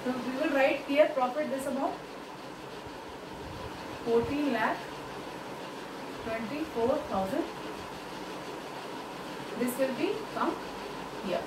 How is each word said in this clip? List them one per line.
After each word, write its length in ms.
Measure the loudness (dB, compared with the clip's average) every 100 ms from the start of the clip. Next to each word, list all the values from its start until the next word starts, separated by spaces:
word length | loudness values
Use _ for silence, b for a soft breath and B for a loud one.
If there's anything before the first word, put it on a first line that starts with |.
So 40 | 0 0 0
we 40 | 2
will 120 | 4 6
write 240 | 6 6 4
here 220 | 4 6
profit 360 | 4 2 2 0
this 160 | 0 0
amount, 280 | 0 0 -2 -8 -10 -10 -10 -10 -10 -10 -10 -10 -10 -10 -10 -10 -8 -8 -6 -6 -6 -8 -4 6
fourteen 460 | 6 6 4 4
lakh 240 | 6 4 2 -4 -8 -8 -6 -6 -8 -8 -8 -8 -8 -8 -8 -8 -6
twenty-four 680 | -2 -2 0 -2 0 4 4 4 2
thousand. 320 | 0 2 2 0 -4 -6 -6 -8 -8 -8 -8 -6 -6 -6 -6 -6 -8 -6 -6 -6 -8 -6 -6 -6 0
This 200 | 2 4
will 160 | 2 4
be 120 | 2 2 -2
come 200 | 2 2 2 -6 -6 -6 -6 -6 -4 0
here. 180 | 0